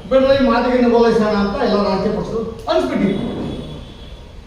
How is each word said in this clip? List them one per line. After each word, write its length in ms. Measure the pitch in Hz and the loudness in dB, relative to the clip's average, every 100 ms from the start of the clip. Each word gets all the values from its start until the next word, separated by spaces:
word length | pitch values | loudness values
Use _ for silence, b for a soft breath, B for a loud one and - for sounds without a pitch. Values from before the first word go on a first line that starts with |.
| - | 0
ಬಿಡ್ರಿ, 400 | 262 269 277 247 | 2 4 4 4
ಮಾದಿಗೆನ 440 | 240 247 247 240 | 2 2 2 4
ಓಲೈಸೋಣ 320 | 233 233 208 214 | 4 4 4 2
ಅಂತ 380 | 208 202 - | 2 0 0
ಎಲ್ಲ 200 | 208 202 | 0 0
ರಾಜಕೀಯ 340 | 196 190 208 202 | 0 0 -2 -2
ಪಕ್ಷಗಳು 480 | - 226 - - - | -4 -6 -6 -8 -2
ಅನ್ಸ್ಬಿಟ್ಟಿದೆ. 760 | 330 262 - 196 - - - - - - - - - - - - - | 0 0 0 0 0 -4 -6 -8 -8 -12 -14 -16 -18 -18 -18 -18 -20